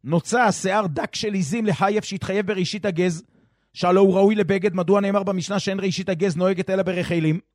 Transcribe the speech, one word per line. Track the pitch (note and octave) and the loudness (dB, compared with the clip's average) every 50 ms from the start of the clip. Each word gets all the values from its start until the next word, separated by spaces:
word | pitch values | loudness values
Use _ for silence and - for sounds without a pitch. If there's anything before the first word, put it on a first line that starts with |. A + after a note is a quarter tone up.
| - | -4
נוצא | B2+ D#3+ E3+ - - G#3+ B3 | -2 -2 -2 0 0 0 2
השיער | B3 G#3 - - - F#3 F#3+ G#3+ G#3 | 2 2 2 0 -2 0 0 0 0
דק | F3 C#3+ E4 D4+ - - | 0 -4 -4 -6 -6 -6
של | - A3 G#3+ G3+ | -6 -4 -2 -2
עיזים | G3 F3 C3 F3+ A#3 A3 | -2 -2 -2 -2 0 0
לחייב | G#3 E3 - G3 G3 G#3+ G#3+ G3+ | 0 0 2 0 2 2 0 -2
שיתחייב | - G3 F#3+ - - F#3+ G#3 G#3 | -4 -8 -8 -6 -2 -2 -2 -2
בראשית | F#3 G#3+ F#3+ F3+ - - G#3 - | -2 -2 -2 -2 -2 -4 -4 -4
הגז, | G3+ F3 E3 F3+ F#3 E3 E3 - _ _ _ _ _ _ _ _ _ _ | -4 -2 0 0 0 -2 -4 -12 _ _ _ _ _ _ _ _ _ _
שהלא | - - F3 F3+ F#3+ | -2 2 2 6 6
הוא | G3 G3 F3+ | 6 6 6
ראוי | F#3+ G3 G3+ A3 | 6 4 4 4
לבגד, | G#3 G3 D3+ G3 F#3+ F3 G#3 E3+ | 2 0 0 0 0 0 -2 -2
מדוע | F#3 F3 D#3+ G3+ G3+ | -2 2 2 2 2
נאמר | G3+ G3 G3 G3+ G3 | 2 0 0 0 0
במשנה | G3+ F#3+ F#3 D#3 - G3+ F#3+ | -2 -4 -4 -4 -2 -4 -2
שאין | - G3+ F#3+ G3 | -2 -2 -4 -2
ראשית | F#3+ G3 D#3+ - F#3 G3 | -4 -4 -4 -4 -4 -4
הגז | F#3 D3+ F3 F#3+ D3+ | -2 0 0 -2 0
נוהגת | E3 F3+ F#3+ G3 F3+ F#3 - | 0 0 0 0 -2 -2 -2
אלא | F#3+ F#3+ F#3+ | 0 0 0
ברחלים? | F3+ F#3 F3+ D#3 - F3 E3+ D#3 D#3 D#3 F#3 _ _ | 0 -2 -2 -2 -2 0 0 2 0 0 -2 _ _